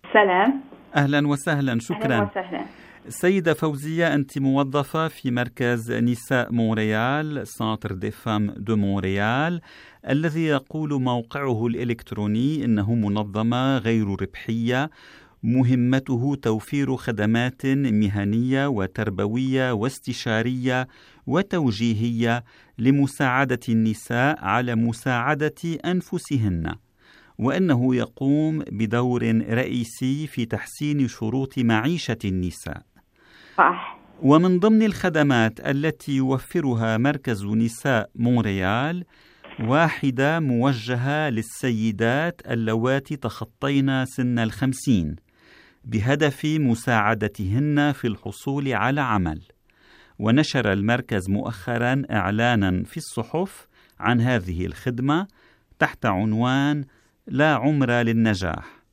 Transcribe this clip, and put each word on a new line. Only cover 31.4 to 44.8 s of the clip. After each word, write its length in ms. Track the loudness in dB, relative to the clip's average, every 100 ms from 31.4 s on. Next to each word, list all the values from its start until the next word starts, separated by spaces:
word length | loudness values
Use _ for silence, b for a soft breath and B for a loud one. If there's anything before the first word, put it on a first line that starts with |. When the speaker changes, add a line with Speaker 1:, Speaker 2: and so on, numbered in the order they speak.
| -4 0
Speaker 2:
معيشة 600 | 2 4 2 -2 -4 -4 -2
النساء. 560 | -2 -2 -6 -10 -12 _ _ _ b b b b b
Speaker 1:
صح. 400 | 4 4 -8 -16 -20 -2
Speaker 2:
ومن 360 | 6 6 6 4
ضمن 240 | 6 4
الخدمات 760 | 4 0 0 2 4 4 2 0
التي 520 | -4 -2 -2 -4 -2
يوفرها 840 | 0 2 0 -2 -2 0 0 0 2
مركز 480 | 0 0 -2 -4 0
نساء 640 | 0 0 -2 0 0 0 -2
مونريال 880 | 2 2 2 0 0 0 -2 -4 -10 b b b b -8
واحدة 800 | 0 2 2 0 -2 0 0 2
موجهة 880 | 0 2 2 0 -2 -2 -2 -2 -2
للسيدات 1120 | -2 -4 -4 -2 0 0 0 0 0 -2 -6 -6
اللواتي 640 | -2 0 0 2 0 -2 -6
تخطين 920 | -6 -6 -12 _ 0 2 2 0 -2
سن 340 | -2 0 2
الخمسين 760 | 0 0 -2 -2